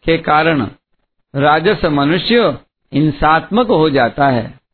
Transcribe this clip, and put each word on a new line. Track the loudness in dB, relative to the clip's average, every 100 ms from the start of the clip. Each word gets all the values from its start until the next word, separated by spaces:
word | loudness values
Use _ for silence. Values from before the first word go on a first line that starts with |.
| -2
के | -2
कारण | 0 0 2 -2 -4 -10 _ _ _ _ _
राजस | -2 0 2 0 0 -2
मनुष्य | 0 0 -2 0 0 0 -4 _ _ _
हिंसात्मक | 0 0 0 0 0 0 -2 0
हो | 0 2
जाता | 2 0 0 0
है | 0 -4 -14 _